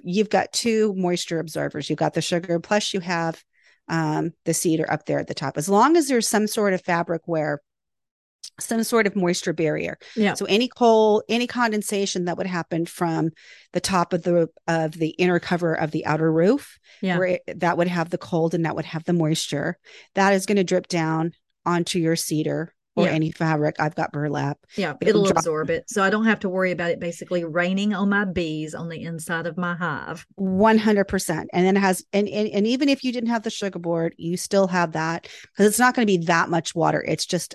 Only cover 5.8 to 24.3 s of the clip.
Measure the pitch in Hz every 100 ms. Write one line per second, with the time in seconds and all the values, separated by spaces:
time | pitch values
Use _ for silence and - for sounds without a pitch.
5.8 | 262 339 269 247 214 208 208 - 202 185
6.8 | - 170 170 165 - 160 151 147 _ _
7.8 | _ _ _ _ _ _ - - - 226
8.8 | 220 233 202 196 175 175 - 165 156 151
9.8 | - - - - 202 - 196 202 247 -
10.8 | 233 220 214 214 - 226 240 247 233 208
11.8 | - 202 196 185 175 165 185 180 160 165
12.8 | 170 - 170 160 160 - - - _ 180
13.8 | - 190 175 180 180 175 165 _ - 165
14.8 | 160 160 160 - 180 175 - 175 170 -
15.8 | 151 160 - 156 160 160 180 277 - -
16.8 | _ - 190 180 185 180 - 170 170 165
17.8 | 175 175 165 175 - 165 165 170 160 156
18.8 | 156 160 165 175 156 165 - 143 151 175
19.8 | _ - - - 196 196 190 202 180 185
20.8 | - 175 160 160 165 - _ _ - 175
21.8 | 170 180 160 165 - 156 156 147 165 _
22.8 | _ - 180 156 156 - 165 151 147 -
23.8 | 156 160 - 147 147